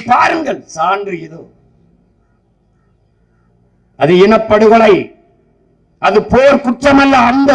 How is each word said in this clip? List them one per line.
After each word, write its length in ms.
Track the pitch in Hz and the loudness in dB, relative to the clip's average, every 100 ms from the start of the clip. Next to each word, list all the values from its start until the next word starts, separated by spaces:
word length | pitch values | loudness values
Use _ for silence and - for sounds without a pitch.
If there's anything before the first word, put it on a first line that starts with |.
| - | -2
பாருங்கள், 540 | 269 330 330 277 156 - | -2 -2 -4 -6 -10 -12
சான்று 500 | 160 175 196 196 170 | -8 -6 -6 -8 -12
இதோ. 220 | 160 165 - _ _ _ _ _ _ _ _ _ _ _ _ _ _ _ _ _ _ _ _ _ _ _ _ - | -14 -20 -20 _ _ _ _ _ _ _ _ _ _ _ _ _ _ _ _ _ _ _ _ _ _ _ _ -6
அது 160 | 147 180 208 | 0 2 4
இனப்படுகொலை, 680 | 220 - 214 220 226 214 165 - _ _ _ _ _ _ _ _ - | 2 0 2 4 4 4 2 -2 _ _ _ _ _ _ _ _ -6
அது 180 | 175 208 | -2 -2
போர் 400 | - 240 277 269 | 0 2 2 0
குற்றம் 380 | 240 240 285 277 | -2 -4 0 2
அல்ல, 120 | 277 269 | 2 2
அந்த 340 | 240 269 277 | 0 0 0